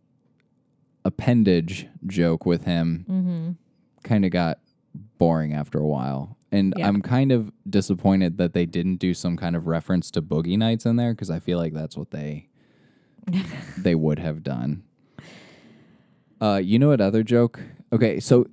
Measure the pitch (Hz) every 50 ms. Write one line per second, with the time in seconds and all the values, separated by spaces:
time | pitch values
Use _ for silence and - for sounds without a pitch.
0 | _ _ _ _ _ _ _ _ _ _ _ _ _ _ _ _ _ _ _ _
1 | _ 90 - - - 127 123 120 107 98 90 85 82 85 98 - - - - -
2 | - 98 95 87 85 85 82 80 - 90 85 80 - 90 87 85 82 82 82 82
3 | 92 - 190 185 180 180 175 165 160 170 175 - _ _ _ _ _ _ _ _
4 | - - 117 104 98 92 82 90 87 82 73 - _ _ _ _ _ _ _ -
5 | - - _ _ 87 85 82 80 78 76 76 73 73 - - 73 76 76 76 67
6 | 64 67 67 67 76 98 - - _ _ - 101 98 95 - 185 160 101 101 101
7 | 98 - 123 127 135 135 127 117 110 101 - _ _ 101 95 101 95 - 98 87
8 | - 98 98 95 92 87 85 95 90 85 - 87 87 85 - 87 85 92 92 87
9 | - 90 87 - - 90 87 85 92 85 85 82 85 82 80 82 - - 92 87
10 | 85 - - 87 76 - 76 78 82 85 92 107 110 117 113 113 - 117 117 120
11 | 120 120 113 - 101 87 82 85 - - 87 85 82 80 78 78 78 73 - -
12 | 73 - - 76 73 73 73 73 - _ _ _ _ _ _ _ _ _ _ _
13 | _ _ _ _ - - 175 190 185 165 147 139 - - - 92 92 92 85 80
14 | 78 78 76 76 85 80 76 80 78 67 67 58 60 69 73 98 - _ _ _
15 | _ _ _ - - - - - - - - - _ - - _ _ _ _ _
16 | _ _ _ _ _ _ _ _ 110 107 101 98 95 92 107 117 139 147 143 117
17 | 101 98 104 110 110 107 120 117 120 117 - - - - - - - _ - 107
18 | 117 110 80 80 - - 131 123 117 -